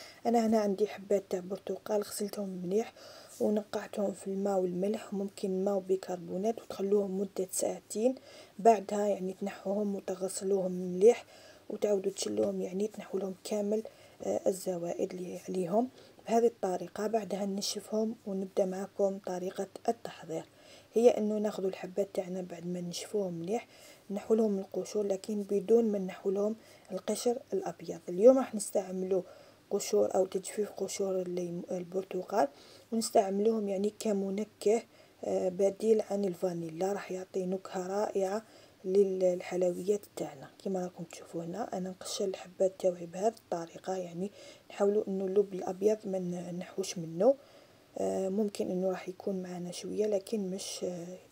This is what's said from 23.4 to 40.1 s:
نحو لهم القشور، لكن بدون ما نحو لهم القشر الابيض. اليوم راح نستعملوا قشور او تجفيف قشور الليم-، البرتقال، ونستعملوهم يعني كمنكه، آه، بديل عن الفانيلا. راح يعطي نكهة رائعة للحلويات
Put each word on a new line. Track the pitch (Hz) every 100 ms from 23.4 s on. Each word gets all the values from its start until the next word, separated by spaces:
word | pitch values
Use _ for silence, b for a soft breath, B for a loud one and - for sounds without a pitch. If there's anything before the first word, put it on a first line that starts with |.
| 170 240 - B B B B
نحو | 196 -
لهم | 220 220 196
القشور، | 190 185 185 208
لكن | 202 190 - 208
بدون | 196 202 185 226 226
ما | 202
نحو | 185 - 196
لهم | 196 208 220 B B B
القشر | 185 - 208 247 240 -
الابيض. | 190 190 - 170 170 -
اليوم | 180 233 262
راح | 254 214
نستعملوا | - 214 185 185 185 190 - B B B -
قشور | 202 - 208 208 196
او | 185
تجفيف | 196 185 - 202
قشور | - 190 - 190 185
الليم-، | 180 180 175 175 -
البرتقال، | 185 175 190 190 180 - 202 277 B B B B
ونستعملوهم | 226 220 233 196 196 214 226 202
يعني | 190 208 -
كمنكه، | 220 202 196 196 208 - 202 226 - B B B
آه، | 208 190 185
بديل | 180 196 196 220 220 -
عن | 202 196
الفانيلا. | 175 185 170 165 160 190
راح | 196 -
يعطي | 185 185 196 180
نكهة | 190 - 190 180
رائعة | 196 214 196 190 208 B B B B 185
للحلويات | 190 190 185 185 180 - 180 180 180 185 208 -